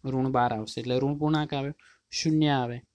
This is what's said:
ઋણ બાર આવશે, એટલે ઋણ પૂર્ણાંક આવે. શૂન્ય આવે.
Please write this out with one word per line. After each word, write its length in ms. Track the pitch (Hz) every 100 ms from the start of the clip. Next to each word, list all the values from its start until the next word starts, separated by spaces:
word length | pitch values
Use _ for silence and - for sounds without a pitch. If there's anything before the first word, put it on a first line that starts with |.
ઋણ 240 | 135 131 131
બાર 240 | 127 120
આવશે, 280 | 110 107 -
એટલે 180 | 120 123
ઋણ 200 | 139 147
પૂર્ણાંક 360 | 151 156 151
આવે. 180 | 143 139 156 - _ _
શૂન્ય 380 | - 165 156 151
આવે. 340 | 139 120 120 _